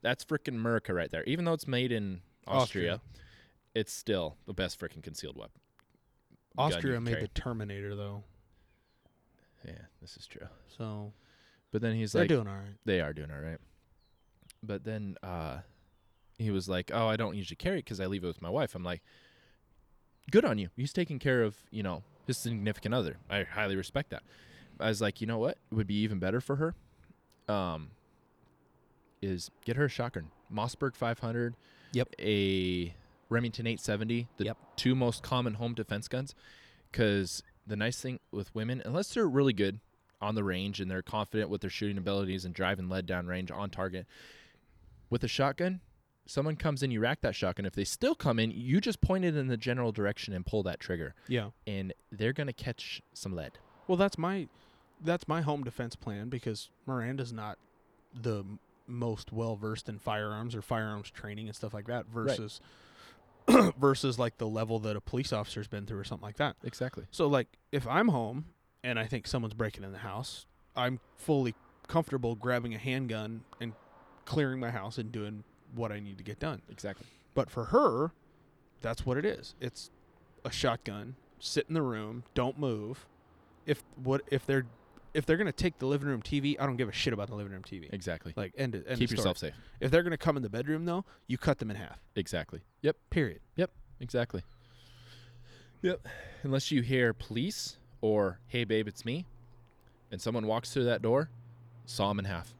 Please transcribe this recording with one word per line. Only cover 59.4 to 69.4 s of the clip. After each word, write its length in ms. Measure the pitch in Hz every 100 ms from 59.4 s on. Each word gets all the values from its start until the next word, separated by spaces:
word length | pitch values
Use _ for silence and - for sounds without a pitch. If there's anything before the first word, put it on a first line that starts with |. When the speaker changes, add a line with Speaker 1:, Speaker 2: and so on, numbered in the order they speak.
| 113 107 107 110 -
Speaker 2:
in 100 | 110
firearms 560 | - 107 107 107 120
or 80 | 117
firearms 480 | - 117 110 104 101
training 380 | - 107 104 110
and 80 | 104
stuff 180 | 110
like 120 | 104 101
that 180 | 120 110
Speaker 1:
Right. 180 | 113 113
Speaker 2:
versus, 320 | 127 107 - - - - - - - - - -
<clears throat> 300 | 247 196 147
versus, 400 | 139 135 139 117
like, 200 | 120 -
the 80 | 110
level 320 | 110 110 113
that 180 | 107 104
a 40 |
police 280 | - 123 135
officer's 340 | 113 104 - 104
been 160 | 104
through 140 | 98 104
or 60 |
something 200 | 98 110
like 120 | 104 107
that. 200 | 147 -
Speaker 1:
Exactly. 420 | - - 127 - -
Speaker 2:
So, 160 | - 156
like, 300 | 143 113 _ _
if 140 | 143 120
I'm 220 | 147 226
home 380 | 143 113 127 160 _ _ _
and 160 | 123 117
I 80 | 110
think 200 | 127 -
someone's 260 | 131